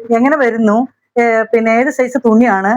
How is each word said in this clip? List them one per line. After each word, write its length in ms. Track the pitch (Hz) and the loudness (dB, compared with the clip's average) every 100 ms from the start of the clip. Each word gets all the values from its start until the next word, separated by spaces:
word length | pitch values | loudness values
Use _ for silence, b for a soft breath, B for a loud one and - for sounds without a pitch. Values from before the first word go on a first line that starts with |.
| 226 | -2
എങ്ങനെ 220 | 233 262 302 | 0 0 0
വരുന്നു, 380 | 240 233 214 220 262 _ _ 240 | -2 0 0 0 -2 _ _ -2
ഏർ, 240 | 233 226 | 0 0
പിന്നെ 280 | 220 226 226 | 0 0 0
ഏത് 180 | 226 277 | 0 -2
സൈസ് 260 | - 247 254 | -2 -4 -2
തുണിയാണ്, 540 | 233 220 240 190 196 | 0 2 2 0 -2